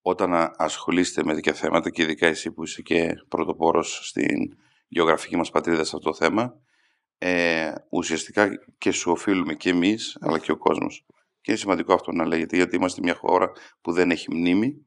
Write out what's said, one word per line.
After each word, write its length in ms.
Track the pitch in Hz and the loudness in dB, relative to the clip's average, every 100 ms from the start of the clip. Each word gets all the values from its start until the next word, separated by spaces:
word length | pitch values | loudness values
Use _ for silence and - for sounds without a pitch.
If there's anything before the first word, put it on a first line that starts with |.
όταν 320 | 92 90 92 | 6 6 4
α-, 180 | 87 82 - | 4 2 0
ασχολείστε 640 | 80 - - 85 90 - | -2 -2 0 2 2 0
με 100 | 80 | 0
τέτοια 200 | 78 78 | 0 0
θέματα 360 | 73 80 82 80 | 0 0 0 0
και 120 | - | -2
ειδικά 240 | 80 80 82 | -2 2 2
εσύ 240 | 78 82 | 2 -8
που 120 | 80 | -8
είσαι 180 | 80 - | -10 -12
και 280 | - 82 85 - _ | -2 0 0 -4 _
πρωτοπόρος 800 | - 82 - 82 85 - - - | -4 -4 0 2 2 -2 -8 -8
στην 300 | - - - - - _ _ _ | -2 -2 -2 -4 -10 _ _ _
γεωγραφική 480 | 85 82 78 - 87 | 0 2 0 -2 -4
μας 120 | 82 | -2
πατρίδα 340 | 82 82 82 | -2 0 0
σε 120 | 78 | -2
αυτό 140 | 76 78 | -4 -6
το 60 | |
θέμα, 380 | 78 80 98 123 - _ _ _ _ _ _ | 0 0 0 -2 -8 _ _ _ _ _ _
ε, 540 | 90 87 85 80 80 - _ | -2 0 0 0 -4 -8 _
ουσιαστικά 600 | 87 85 80 - - 104 - - _ | -6 -2 -6 -2 0 0 0 -16 _
και 140 | - | -2
σου 200 | 85 90 | 0 0
οφείλουμε 420 | 85 - 95 78 | 0 0 0 -2
και 160 | 78 92 | -2 0
εμείς, 480 | 87 90 110 - - | 2 2 0 -6 -6
αλλά 180 | 80 80 | -4 -2
και 120 | - | -2
ο 60 | 76 | 0
κόσμος. 480 | - 80 - - _ _ _ _ | 0 0 -4 -8 _ _ _ _
Και 100 | - | -4
είναι 80 | 110 | -2
σημαντικό 340 | 101 87 87 | 0 -2 2
αυτό 180 | 90 - | 0 2
να 140 | 87 | -4
λέγεται, 300 | 80 82 80 | -2 -2 0
γιατί 200 | 90 90 | 0 0
είμαστε 260 | 92 90 - | 0 -2 -2
μια 140 | 87 | -4
χώρα 360 | 82 - 92 92 - - _ | -2 2 2 2 -4 -20 _
που 100 | - | -2
δεν 200 | 87 87 | 2 2
έχει 220 | 82 - | 2 -2
μνήμη 500 | 80 87 92 120 143 | -2 2 2 0 -4